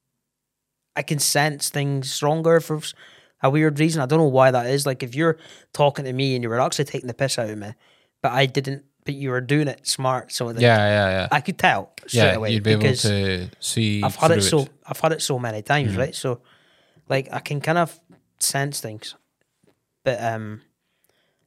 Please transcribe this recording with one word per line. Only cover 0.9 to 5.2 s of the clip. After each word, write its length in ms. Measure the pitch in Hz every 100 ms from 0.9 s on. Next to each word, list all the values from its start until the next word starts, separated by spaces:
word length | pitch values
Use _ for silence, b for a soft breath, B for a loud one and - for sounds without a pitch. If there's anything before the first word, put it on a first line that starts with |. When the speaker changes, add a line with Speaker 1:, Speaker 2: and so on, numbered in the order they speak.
| -
Speaker 1:
I 60 |
can 160 | 143 151
sense 500 | - 143 151 143 -
things 420 | 143 143 139 131
stronger 500 | - 147 160 160 165
for 180 | 156 156
s-, 160 | - b b b b b
a 80 | 135
weird 280 | 147 156 143
reason. 220 | 160 160
I 40 | 127
don't 120 | 160
know 60 |
why 260 | 156 131 131
that 160 | 127 120
is. 200 | 139 143
Like, 160 | 127
if 120 | 127
you're 240 | 131